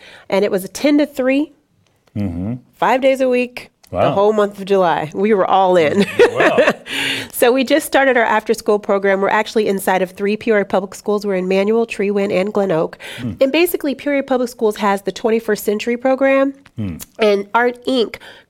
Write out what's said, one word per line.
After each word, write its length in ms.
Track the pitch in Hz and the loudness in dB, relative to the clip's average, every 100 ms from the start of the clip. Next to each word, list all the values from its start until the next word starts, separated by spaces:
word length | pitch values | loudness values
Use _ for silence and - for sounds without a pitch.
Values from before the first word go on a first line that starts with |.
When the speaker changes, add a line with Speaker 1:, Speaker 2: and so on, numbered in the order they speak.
| - - - | -20 -18 -4
Speaker 1:
and 140 | 196 | 0
it 60 | 208 | 0
was 140 | 185 | -2
a 40 | 185 | -6
ten 300 | - 294 294 | -2 2 2
to 80 | 294 | 0
three, 460 | - 254 277 311 _ _ _ _ _ _ 107 | 0 0 0 -2 _ _ _ _ _ _ -6
Speaker 2:
Mm-hmm. 380 | 101 85 98 123 _ | -4 -4 -6 -8 _
Speaker 1:
five 280 | - 175 254 | -2 0 2
days 180 | 262 262 | 2 2
a 80 | 262 | 0
week, 420 | 247 247 247 - _ - | 0 -2 -8 -20 _ -8
the 60 | 87 | -2
Speaker 2:
Wow. 160 | - | 0
Speaker 1:
whole 200 | 190 208 | 2 2
month 260 | 214 202 202 | 2 0 -2
of 60 | |
July. 460 | 196 196 175 156 156 | -2 2 2 0 -2
We 200 | 196 208 | -2 0
were 120 | 202 - | 2 2
all 300 | 190 185 180 | 2 4 4
in. 280 | 151 196 196 | 4 2 0
<laughs> 80 | - 480 - | 2 2 4
Speaker 2:
Wow. 340 | - - - - - - - - - | 2 2 2 0 -8 -8 -6 -6 -8
Speaker 1:
So 200 | - 247 | 0 2
we 100 | 262 | 2
just 220 | 247 294 - | 2 0 2
started 300 | 269 269 247 | 2 2 2
our 80 | |
after-school 540 | 220 214 - 220 - 208 | 2 0 0 -2 0 -2
program. 400 | 208 196 196 196 | 0 0 2 0
We're 80 | 196 | 2
actually 380 | 214 220 226 208 | 0 0 -2 0
inside 340 | 196 202 185 | -2 0 0
of 80 | 180 | -2
three 240 | 180 202 214 | -4 -4 -2
Peoria 280 | 233 208 | 0 0
Public 300 | 202 196 190 | 0 -2 -4
Schools. 300 | - - 208 202 | -10 -4 -2 -2
We're 80 | 185 | -2
in 100 | 185 | 0
Manual, 360 | 190 202 226 226 | 0 2 0 -2
Tree 240 | - 202 | -2 -2
Wind, 220 | 202 202 | 0 0
and 200 | 208 202 | -2 -2
Glen 180 | 208 196 | -2 0
Oak. 260 | 160 180 - - - | 0 -2 -6 -16 -10
Speaker 2:
Hmm. 140 | 120 - | -6 0
Speaker 1:
And 100 | 269 | 0
basically, 420 | 302 349 370 294 | 2 0 0 -4
Peoria 280 | 254 285 277 | -4 -2 -2
Public 240 | 277 254 247 | 0 -2 -2
Schools 280 | - 220 208 | -2 -2 0
has 260 | 208 196 | 0 0
the 100 | 196 | -4
twenty-first 500 | 185 226 226 220 208 | -4 0 0 0 -2
Century 320 | - 220 240 240 | -2 -4 -4 -2
program, 560 | 262 262 269 269 277 269 - - | 0 2 2 2 0 -4 -16 -8
Speaker 2:
Hmm. 200 | 98 78 - - | -8 -8 -12 0
Speaker 1:
and 300 | 214 202 202 | 2 2 0
Art 300 | 233 247 247 - | 0 0 -2 -2
Inc 300 | 262 208 - - - | -2 -2 -6 -18 -20